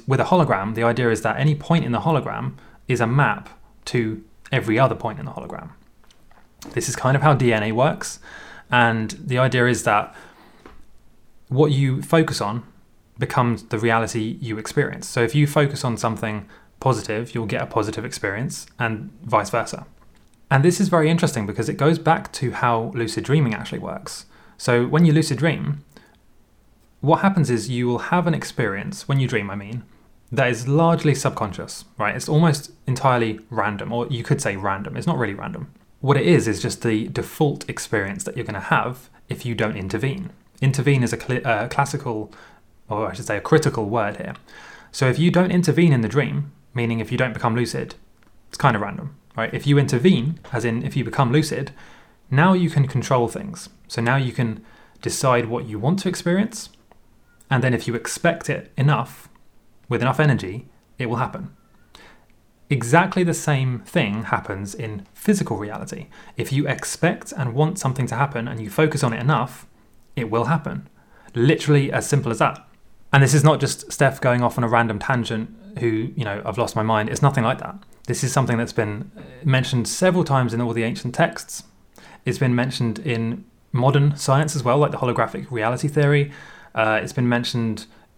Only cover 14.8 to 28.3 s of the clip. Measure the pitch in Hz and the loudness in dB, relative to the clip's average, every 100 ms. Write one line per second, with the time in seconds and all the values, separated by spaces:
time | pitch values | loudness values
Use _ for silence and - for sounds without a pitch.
14.8 | 135 - - 127 117 147 147 151 143 143 | -2 -4 -6 0 2 4 4 4 2 0
15.8 | 127 110 117 110 110 107 - - _ - | -4 -2 -2 -2 -4 -6 -10 -20 _ -2
16.8 | 131 110 104 107 120 120 107 123 117 113 | 0 0 -2 -4 -4 -6 -4 -4 -2 -2
17.8 | 107 110 123 - 101 101 139 - - - | -2 -4 -8 -6 -4 -4 -6 -8 -12 -4
18.8 | 117 110 175 - 113 107 101 120 110 - | -4 -4 -10 -14 0 0 2 -2 -4 -8
19.8 | - - - - _ _ - 135 165 180 | -14 -20 -20 -20 _ _ 0 4 4 4
20.8 | 196 170 156 165 - 113 104 104 107 98 | 2 4 4 2 0 0 -4 -4 -4 0
21.8 | 139 165 156 160 - - 123 - 123 113 | 2 2 2 0 -2 -6 -6 0 0 0
22.8 | 117 120 113 - 113 151 120 104 104 - | -2 -4 -4 -4 0 2 2 -2 -6 -10
23.8 | - 80 - - - - - - - 120 | -8 -10 -12 -16 -18 -20 -20 -6 0 2
24.8 | 120 151 170 151 156 123 160 - 143 147 | 4 6 6 6 2 0 0 0 -4 -6
25.8 | - - _ _ _ _ _ _ _ _ | -10 -20 _ _ _ _ _ _ _ _
26.8 | _ _ 135 160 196 190 131 117 107 120 | _ _ 2 4 4 2 2 0 0 -2
27.8 | 123 120 - 180 170 | 0 -2 0 0 0